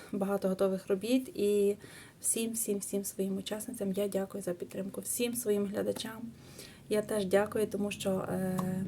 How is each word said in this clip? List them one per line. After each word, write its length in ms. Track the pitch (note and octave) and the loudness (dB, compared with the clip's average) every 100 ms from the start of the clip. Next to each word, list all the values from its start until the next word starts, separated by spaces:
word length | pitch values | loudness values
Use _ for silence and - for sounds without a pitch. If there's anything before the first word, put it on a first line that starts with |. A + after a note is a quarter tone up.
| - | -4
багато 380 | G3+ G3 G3 F#3+ | -2 2 2 2
готових 380 | F#3 G3 F#3+ - | 2 2 2 0
робіт, 420 | G3 G#3+ C4 B3+ - | 0 4 2 2 0
і 420 | G3+ G#3 G3+ G3+ - - - - | 4 6 4 2 -6 -18 -20 -6
всім, 300 | - A3+ A3+ | -2 0 0
всім, 280 | A3+ - G3+ | -2 -2 -2
всім 260 | - G3+ G3 | 0 -2 -2
своїм 320 | - G3 F#3+ | -2 -2 -2
учасницям 560 | - G#3+ G#3+ A3 G3 | -4 -6 -6 -4 -2
я 140 | F#3+ G3+ | 0 0
дякую 360 | F#3+ F#3+ G3+ | 0 -2 -4
за 100 | F#3 | -4
підтримку, 480 | F3 - G3 G3 G3 | -4 -6 -6 -6 -6
всім 340 | F#3+ - A#3+ A#3 | -4 0 0 0
своїм 300 | G#3+ G#3 G3+ | 2 2 2
глядачам 560 | G#3 G3+ F#3+ A3 A3+ A#3 - - - - - - | 0 0 -2 -4 -8 -12 -12 -18 -16 -16 -12 -2
я 120 | G#3+ | 0
теж 240 | G#3+ G#3+ F#3+ | 2 0 4
дякую, 420 | G3 G#3+ A3 G#3+ | 4 4 2 0
тому 240 | G3+ G#3 | 0 -2
що, 180 | G3 G3 | 0 0
е, 500 | F#3+ - F#3 F#3 F#3 F#3 F#3+ | 0 0 0 0 0 0 0